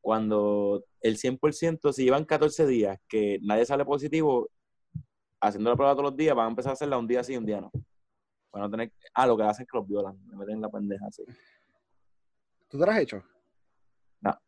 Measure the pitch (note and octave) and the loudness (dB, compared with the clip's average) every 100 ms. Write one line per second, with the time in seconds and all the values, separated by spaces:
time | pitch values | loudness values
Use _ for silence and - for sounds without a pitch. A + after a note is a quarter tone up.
0 | - A2 G#2+ G#2 G#2 G#2 G2+ G2+ - _ | 0 0 2 2 2 2 0 -2 -4 _
1 | A2+ A2 B2+ C3 D#3 D3 E3 D#3+ D3 C3 | -2 0 -4 0 0 0 -4 0 -2 2
2 | B2+ C3+ D#3 D3+ D3+ D3+ D3+ B2 G2+ G2 | 2 2 2 2 2 2 2 4 2 -2
3 | _ A2 G#2 G2 G2+ G#2+ A#2+ C#3 C#3+ C#3+ | _ -2 0 -2 0 2 2 0 0 -2
4 | C#3+ D#3 D3+ B2+ - _ _ _ _ - | 0 0 2 2 -2 _ _ _ _ -18
5 | - _ _ _ G#2 G2+ A2 B2 C#3 C#3 | -18 _ _ _ -2 0 0 4 4 4
6 | C#3+ C3+ D#3 B2+ A2+ A2+ B2+ C3 D3 B2+ | 0 0 2 4 2 -2 -4 -4 -2 -2
7 | A#2 B2 A#2+ B2+ A2 G#2 F2+ - - _ | 0 -2 -2 -6 -4 -6 -6 -12 -14 _
8 | _ _ _ _ _ G#2 G2+ A2 A#2 _ | _ _ _ _ _ -10 -8 -6 -8 _
9 | - - B2+ A2+ G#2+ G#2+ B2 B2 G2 G2+ | -8 0 2 4 2 0 -4 -6 -4 -4
10 | F#2+ F#2+ G2 G2+ G2 A2 G#2+ G#2+ G2+ G2 | -4 -8 -20 -14 -10 -8 -8 -6 -6 -6
11 | G#2 - - - _ _ _ _ _ _ | -10 -14 -20 -20 _ _ _ _ _ _
12 | _ _ _ _ _ _ _ C#3 F3+ G#3+ | _ _ _ _ _ _ _ 0 2 2
13 | C#3 G2+ - _ _ _ _ _ _ _ | 0 -4 -14 _ _ _ _ _ _ _
14 | _ _ G3+ - | _ _ -4 -4